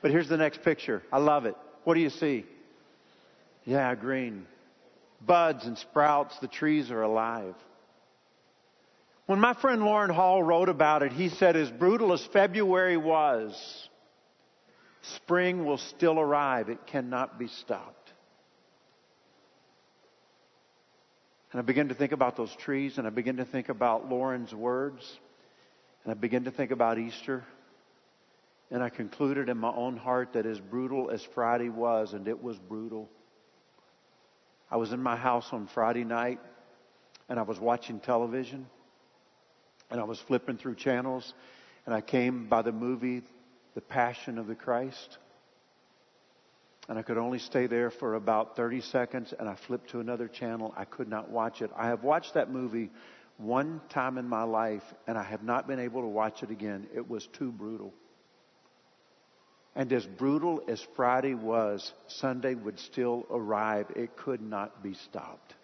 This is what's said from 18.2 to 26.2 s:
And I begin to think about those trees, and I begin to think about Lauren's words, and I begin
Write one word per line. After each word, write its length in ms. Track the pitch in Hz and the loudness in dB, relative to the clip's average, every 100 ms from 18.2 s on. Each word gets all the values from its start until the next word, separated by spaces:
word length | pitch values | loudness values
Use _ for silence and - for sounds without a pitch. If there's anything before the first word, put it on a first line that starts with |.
| _ _ _ _ _ _ _ _ _ _ _ _ _ _ _ _ _ _ _ _ _ _ _ _ _ _ _ _ _ _ _ _ _ | _ _ _ _ _ _ _ _ _ _ _ _ _ _ _ _ _ _ _ _ _ _ _ _ _ _ _ _ _ _ _ _ _
And 60 | 123 | -6
I 40 | |
begin 260 | 120 131 147 | 2 2 2
to 60 | |
think 180 | 127 143 | 2 0
about 260 | 147 127 123 | 4 2 2
those 180 | 113 - | -6 -6
trees, 400 | - 139 139 131 | -4 -2 -2 -4
and 100 | 110 | -4
I 40 | |
begin 260 | 110 120 127 | -2 -2 -2
to 80 | |
think 240 | 127 135 123 | -4 -4 -4
about 400 | 117 120 110 131 | 0 2 2 0
Lauren's 460 | 127 131 127 113 | -2 0 -2 -6
words, 520 | 107 117 123 143 135 - - - _ _ _ _ _ _ _ | -4 -2 0 -2 -6 -18 -20 -20 _ _ _ _ _ _ _
and 60 | - | -8
I 40 | |
begin 300 | 110 | -4